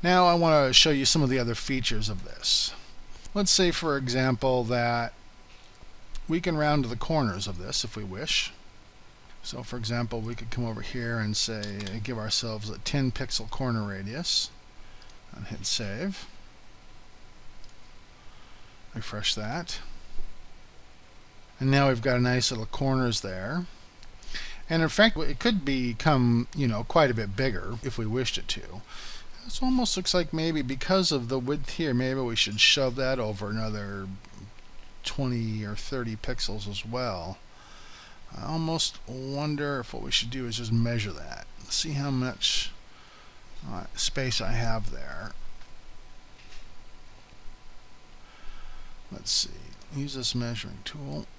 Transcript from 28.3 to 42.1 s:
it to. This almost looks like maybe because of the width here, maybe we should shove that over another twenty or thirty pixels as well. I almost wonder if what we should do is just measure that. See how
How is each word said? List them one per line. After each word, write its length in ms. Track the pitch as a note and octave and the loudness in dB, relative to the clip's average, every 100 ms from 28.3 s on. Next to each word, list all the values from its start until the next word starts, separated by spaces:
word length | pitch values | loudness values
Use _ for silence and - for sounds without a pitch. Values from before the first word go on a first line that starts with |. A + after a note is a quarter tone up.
| - | 0
it 80 | - | -2
to. 340 | G#2 - F#2 - - - - - - - | -4 -4 -10 -10 -10 -8 -10 -10 -10 -6
This 160 | - | 2
almost 340 | B3+ B3+ A#3 - | 4 4 4 0
looks 160 | F#3 | 2
like 220 | F#3 D#3+ | 2 2
maybe 260 | D#3+ D#3+ D#3 | 0 2 2
because 500 | B2+ C3 - F#3+ F3+ | 0 -2 4 4 6
of 200 | C#3+ A#2 | 2 2
the 80 | C3 | -2
width 320 | B2 D3 - | 0 0 0
here, 240 | - D#3+ | 0 2
maybe 260 | B2 C3 C3+ | 2 2 0
we 160 | B2+ A2+ | 0 2
should 240 | - G#2 | 0 6
shove 360 | - - C3 B2 | 6 6 4 2
that 220 | C3 C3 | 0 2
over 300 | A2 G2+ G#2 | 0 -2 -2
another 580 | A2 A2+ G#2+ G2+ G2+ F#2+ F#2+ - - G2+ - - - - - - | -2 -2 -2 -4 -6 -6 -10 -12 -16 -14 -16 -14 -12 -12 -8 -6
twenty 580 | - C3 A#2+ A2+ G#2+ | -2 0 0 0 -2
or 100 | G#2 | -2
thirty 420 | G#2 - C3+ A#2 A2 | -4 -2 -2 -4 -4
pixels 520 | - - - G#2 G2 | -2 0 0 -2 -4
as 160 | G2 | -6
well. 540 | G#2+ A#2+ B2 F#2 E2+ F#2+ - - - - - - - - - - | -4 -2 -2 -2 -6 -10 -14 -20 -18 -18 -16 -16 -16 -16 -12 -8
I 80 | |
almost 540 | - D#3+ D#3+ E3 - - - | -4 -2 0 0 0 -2 -10
wonder 720 | B2+ C3 C#3 D3+ D3 C#3+ C#3 | -8 -6 -2 -2 0 0 -2
if 140 | A#2+ | -4
what 80 | - | -6
we 80 | - | 0
should 180 | - A#2 | 0 0
do 160 | C3 | -4
is 140 | A#2+ G#2+ | -4 -4
just 120 | A#2+ | 2
measure 420 | A2+ A#2 A#2 G2+ | 4 4 2 -2
that. 340 | - D2 - - - - | -6 -8 -10 -12 -14 -4
See 220 | - D#3+ | -2 0
how 180 | C#3+ C#3+ | -2 0